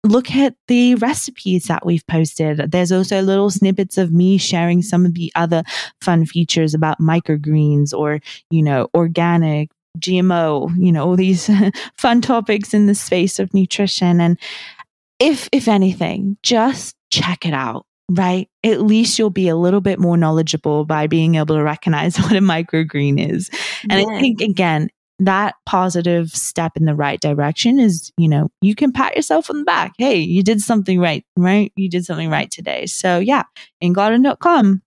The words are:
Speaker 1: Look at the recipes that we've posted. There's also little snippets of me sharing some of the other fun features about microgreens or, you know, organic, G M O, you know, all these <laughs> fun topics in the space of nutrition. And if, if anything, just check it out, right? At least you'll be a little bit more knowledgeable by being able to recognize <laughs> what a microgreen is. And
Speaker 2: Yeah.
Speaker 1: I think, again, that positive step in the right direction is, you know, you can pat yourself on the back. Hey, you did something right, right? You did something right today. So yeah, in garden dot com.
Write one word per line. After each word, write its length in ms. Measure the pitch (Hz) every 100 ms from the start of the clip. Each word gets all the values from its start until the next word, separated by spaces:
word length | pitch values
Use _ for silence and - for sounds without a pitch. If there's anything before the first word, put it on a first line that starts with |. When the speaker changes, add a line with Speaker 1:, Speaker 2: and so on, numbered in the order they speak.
Speaker 1:
Look 280 | 208 233 254
at 240 | 262 277 - -
the 280 | 247 247
recipes 680 | 247 233 302 - 254 196 180
that 200 | - 165
we've 200 | 175 170 -
posted. 640 | 165 160 - 156 151 156
There's 200 | 180 175
also 300 | 185 185 196
little 300 | 190 196 202
snippets 460 | 196 190 196 190 -
of 120 | 180
me 260 | 165 185 196
sharing 420 | - 175 170 175
some 240 | 175 175
of 80 | 180
the 180 | 170 165
other 280 | - 170 165 - - - _
fun 240 | - 165
features 480 | 160 170 165 - 156
about 260 | 160 156 -
microgreens 920 | 160 165 - 151 147 156 151 147 147
or, 260 | - 151 151 - - _
you 140 | 165
know, 260 | 151 135 -
organic, 760 | 170 170 165 170 170 160 151 151 _ _ 170
G 180 | 185 185
M 140 | 185
O, 380 | 175 160 147 151
you 160 | 175 185
know, 160 | 160 156
all 80 |
these 340 | 180 190 175 - 196 202
<laughs> 240 | - - -
fun 240 | 254 240
topics 520 | - 233 220 208 202
in 140 | 214 202
the 80 |
space 420 | 202 - 185 185 -
of 140 | 190
nutrition. 680 | 196 185 - 196 - 180 175
And 160 | 170 170 - - - - - _ _ _
if, 280 | 285 285 -
if 160 | 277 233
anything, 720 | 202 190 175 170 196 196 202
just 520 | - 233 240 269 - _ _
check 360 | - 180 175
it 80 | 170
out, 320 | 139 127 - _ _ -
right? 380 | 180 185 185 - _
At 180 | 226 160
least 360 | 214 220 233 -
you'll 120 | 214
be 180 | 185 185
a 80 |
little 240 | 165 175 202
bit 160 | 196 185
more 180 | 175 170
knowledgeable 640 | 160 160 156 156 151 151
by 220 | 151 156 151
being 280 | 165 160
able 200 | 160 151
to 80 | 156
recognize 540 | 151 160 - 147 160 -
<laughs> 20 |
what 140 | 175
a 60 | 196
microgreen 760 | 190 165 170 160 160 147 143 143 -
is. 180 | - 185 - - - 208
And 120 | 190
Speaker 2:
Yeah. 140 | 415
Speaker 1:
I 40 | 302
think, 220 | 269 226
again, 480 | 233 196 175 151 160 _ _ -
that 360 | 190 190 208 -
positive 640 | - 190 185 175 170 170 165
step 420 | - - - 165
in 80 | -
the 120 | 160
right 260 | 151 143 -
direction 580 | 151 147 147 165 233 269
is, 320 | 226 165 - -
you 100 | 160
know, 220 | 147 151 _
you 140 | 190
can 160 | 214 285
pat 240 | 247 254
yourself 340 | - - 311 -
on 100 | 294
the 40 |
back. 300 | 302 339 185 -
Hey, 200 | 262 202
you 260 | 160 175
did 160 | 190 214
something 400 | 208 220 190 180
right, 240 | 175 151 _ -
right? 340 | 180 208 202 -
You 120 | 190
did 140 | 180
something 260 | 175 160 160
right 220 | 151 139
today. 340 | - 170 64
So 340 | - - 185 175
yeah, 240 | 202 277 - - - _
in 140 | 175
garden 300 | 185 208 233
dot 160 | 269 -
com. 420 | 349 330 202 190